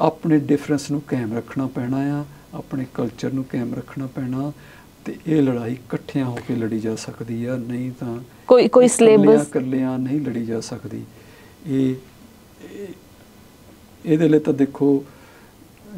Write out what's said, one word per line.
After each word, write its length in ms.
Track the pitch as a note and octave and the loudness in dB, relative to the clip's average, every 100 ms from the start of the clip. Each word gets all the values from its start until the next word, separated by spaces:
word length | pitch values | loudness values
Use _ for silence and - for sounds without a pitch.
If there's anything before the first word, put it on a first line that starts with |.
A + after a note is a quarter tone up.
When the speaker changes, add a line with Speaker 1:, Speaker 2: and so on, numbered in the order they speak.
Speaker 1:
ਆਪਣੇ 380 | E3 - E3+ D3+ | -2 0 0 2
difference 520 | C3+ C#3+ - C#3+ - | 2 0 0 -4 -2
ਨੂੰ 120 | D3 - | -8 -4
ਕਾਇਮ 280 | C3+ A2+ A#2 | -6 -4 -6
ਰੱਖਣਾ 300 | - C#3 C3 | -6 -6 -6
ਪੈਣਾ 540 | C3 B2 C3 C#3+ D3 | -4 -4 -2 -2 -4
ਆ, 40 | D3 - - | -8 -16 -18
ਆਪਣੇ 320 | - - C3+ - | -16 -10 -8 -8
culture 380 | - A#2+ - B2 | -6 -6 -6 -6
ਨੂੰ 120 | C3+ | -6
ਕਾਇਮ 300 | C3 C#3 B2 | -6 -6 -6
ਰੱਖਣਾ 320 | C#3 - - C3+ | -8 -10 -10 -10
ਪੈਣਾ। 460 | D3 B2+ C3 C#3+ - - - - - | -8 -6 -6 -6 -10 -20 -20 -20 -16
ਤੇ 120 | - - E3+ | -14 -10 -2
ਇਹ 160 | D#3 | 2
ਲੜਾਈ 300 | C3+ A#2+ A#2 | 2 0 -4
ਇਕੱਠਿਆਂ 540 | B2+ - D#3+ - C#3 C3 | -8 -8 -10 -6 -4 -4
ਹੋ 120 | A#2+ - | -6 -6
ਕੇ 60 | |
ਲੜੀ 260 | A#2+ A2 A2 | -4 -2 -4
ਜਾ 160 | A2 A2 | -4 -6
ਸਕਦੀ 480 | - - A#2 A2+ | -10 -12 -10 -8
ਆ, 120 | A#2+ B2+ | -6 -6
ਨਹੀਂ 360 | A#2 A#2+ B2+ B2+ | -6 -6 -8 -8
ਤਾਂ 180 | B2+ A#2+ B2+ - - | -10 -10 -12 -8 6
Speaker 2:
ਕੋਈ, 200 | B3 A3+ | 6 8
ਕੋਈ 180 | B3+ B3 | 6 6
Speaker 1:
ਇਕੱਲਿਆਂ, 320 | - A3+ G#3+ | 6 8 8
Speaker 2:
ਸਿਲੇਬਸ 240 | G3 D3 | 8 6
Speaker 1:
ਇਕੱਲਿਆਂ 560 | D3 D3 B2+ C3 C3 C3 | 4 -4 -2 -2 -2 -2
ਨਹੀਂ 220 | B2+ D3 | -2 -2
ਲੜੀ 260 | C3 A#2 A2+ | -2 -4 -4
ਜਾ 140 | A2+ | -6
ਸਕਦੀ। 420 | - A#2 G#2 A2+ A2+ - - - - - E3 | -8 -12 -12 -12 -14 -20 -20 -20 -20 -16 -4
ਇਹ, 280 | C3+ C3 C3 - - - - - - - | 0 0 -2 -10 -20 -20 -20 -20 -20 -20
ਇਹ, 120 | G3+ G3 - - - - - - - - - - - - | -14 -14 -16 -20 -20 -20 -20 -20 -20 -20 -20 -20 -10 0
ਇਹਦੇ 220 | D#3 D#3+ | 4 6
ਲਈ 100 | D3+ | 4
ਤਾਂ 160 | D3+ | 4
ਦੇਖੋ, 500 | C3+ C3+ - C#3+ C#3 C#3 - - - - - - - - | 0 0 2 2 2 -2 -20 -20 -20 -20 -20 -20 -20 -16